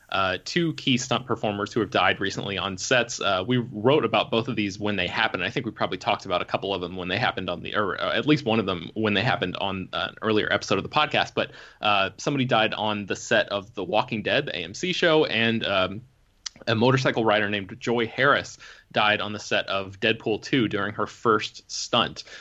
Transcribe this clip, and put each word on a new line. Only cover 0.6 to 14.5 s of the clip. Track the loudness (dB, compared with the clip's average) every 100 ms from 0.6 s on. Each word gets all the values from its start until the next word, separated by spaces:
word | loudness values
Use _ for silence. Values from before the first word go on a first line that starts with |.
| 0 -2
key | 0 0
stunt | 2 -2 -2
performers | -2 -2 -2 -2
who | -2
have | 0
died | 2 2 2
recently | -2 -4 -6 -4
on | -4 -6
sets. | 0 2 2 -2
Uh, | 0 0 2
we | 0
wrote | 0 0 4 4 4
about | 2 2
both | 0 0
of | -2
these | -4 -2
when | -4 -2
they | -2
happened. | 0 0 0
I | -4
think | -4 -6
we |
probably | -4 -4 -2
talked | -2 -2 0
about | -2
a | 0
couple | -4 -2
of | -4
them | -4 -6
when | -4
they | 0
happened | 0 -2 -4
on | -6
the, | -4 -2
or, | -2 -2
uh, | -2
at | 0 2
least | 2 4
one | 2
of | 2
them | -2 -4
when | -2 0 2
they |
happened | 2 0 -2 -4
on, | -4 -4 -6
uh, | -6 -6
an | -4
earlier | 0 2 2
episode | 0 2 -2
of |
the | 0
podcast. | 0 2 2 0
But, | -2 -4 -8 -20 -4
uh, | 0 2 0 -2
somebody | -4 -2 2
died | 2 2 0
on | -2 -4 -4
the | -8
set | 0 2 2
of | -4 -6
The | -8
Walking | 0 0 0 -4
Dead, | 0 0
the | -2